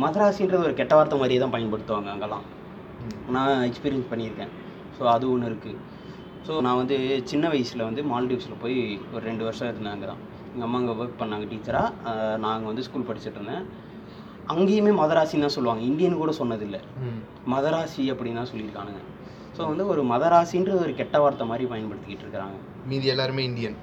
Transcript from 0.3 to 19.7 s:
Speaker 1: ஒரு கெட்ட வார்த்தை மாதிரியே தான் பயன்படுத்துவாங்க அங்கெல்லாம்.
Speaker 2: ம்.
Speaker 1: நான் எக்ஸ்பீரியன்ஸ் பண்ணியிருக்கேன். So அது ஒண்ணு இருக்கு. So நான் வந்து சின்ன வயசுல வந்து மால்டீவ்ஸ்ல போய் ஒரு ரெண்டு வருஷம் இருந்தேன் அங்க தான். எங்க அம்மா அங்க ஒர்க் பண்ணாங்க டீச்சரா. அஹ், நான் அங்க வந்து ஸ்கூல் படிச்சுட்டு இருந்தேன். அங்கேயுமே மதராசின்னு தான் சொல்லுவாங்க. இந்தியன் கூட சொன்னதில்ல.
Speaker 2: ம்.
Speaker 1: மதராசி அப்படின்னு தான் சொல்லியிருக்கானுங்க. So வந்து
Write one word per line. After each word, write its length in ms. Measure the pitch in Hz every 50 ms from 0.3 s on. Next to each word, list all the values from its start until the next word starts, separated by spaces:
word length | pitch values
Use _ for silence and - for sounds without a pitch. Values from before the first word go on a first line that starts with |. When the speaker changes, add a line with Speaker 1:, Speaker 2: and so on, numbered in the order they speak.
| 196 - 202 185 185 190
Speaker 1:
ஒரு 160 | 170 151 127
கெட்ட 220 | 131 123 - 160
வார்த்தை 240 | 151 156 151 151 139
மாதிரியே 200 | 135 127 127 123
தான் 140 | 131 123 120
பயன்படுத்துவாங்க 580 | 117 113 110 104 107 104 113 107 104 101 101
அங்கெல்லாம். 300 | 101 101 104 107 107 98 98 - - - - - - - - - - - 120 113 107 107 - 123
Speaker 2:
ம். 40 |
Speaker 1:
நான் 380 | 123 131 135 139 139 127 123 123
எக்ஸ்பீரியன்ஸ் 360 | 120 - - 143 139 131 123 -
பண்ணியிருக்கேன். 360 | 120 113 113 110 - 98 101 - - - - - - - - - - -
So 100 | 131 120
அது 320 | 117 117 131 131 127 123
ஒண்ணு 60 | 120
இருக்கு. 320 | 117 110 104 - 110 98 95 - - - - - - - - - - - - - -
So 140 | 156 156
நான் 140 | 127 123 123
வந்து 460 | 127 127 127 139 135 131 131 139 131 123
சின்ன 240 | - 139 147 160 170
வயசுல 300 | 151 139 120 - - 120
வந்து 240 | 113 113 113 131
மால்டீவ்ஸ்ல 520 | 147 143 123 123 127 123 123 - - - 104 -
போய் 380 | 110 117 131 127 113 107 101 98 90 - -
ஒரு 120 | 113 107
ரெண்டு 180 | 110 117 110 113
வருஷம் 240 | 113 110 - 123 120
இருந்தேன் 260 | 110 107 107 101 104
அங்க 120 | 98 98
தான். 120 | 98 101 - - - - - - - -
எங்க 120 | 123 117
அம்மா 120 | 113 120 123
அங்க 140 | 123 117
ஒர்க் 300 | 113 110 123 120 120 -
பண்ணாங்க 240 | 117 107 107 104 104
டீச்சரா. 460 | 101 113 107 110 120 117 147 202 233 226 - -
அஹ், 320 | 117 110 110 110 110 110 110
நான் 180 | 110 107 110
அங்க 100 | 113 110
வந்து 180 | 107 107 123 127
ஸ்கூல் 240 | - - 135 113 -
படிச்சுட்டு 320 | 110 107 - 110 104 107
இருந்தேன். 420 | 104 110 135 175 - - - - - - - - - - - - - - - - - -
அங்கேயுமே 520 | 156 165 190 190 208 214 208 208 208 175
மதராசின்னு 400 | 156 156 160 165 156 156 - 151
தான் 100 | 147 143
சொல்லுவாங்க. 340 | 143 147 123 117 113 110 117
இந்தியன் 340 | 127 143 156 185 175 175 156
கூட 140 | 156 156
சொன்னதில்ல. 480 | 151 - 135 120 113 107 104 101 98 95 - - - 127
Speaker 2:
ம். 520 | 131 123 117 113 107 - - - - 123 127
Speaker 1:
மதராசி 580 | 139 139 156 160 165 160 151 - 143 131 131
அப்படின்னு 220 | 127 120 120 117 117
தான் 140 | 117 123 123 -
சொல்லியிருக்கானுங்க. 480 | 110 107 104 101 101 98 101 101 95 95 - - - - - - - - - - -
So 100 | 165
வந்து 200 | 156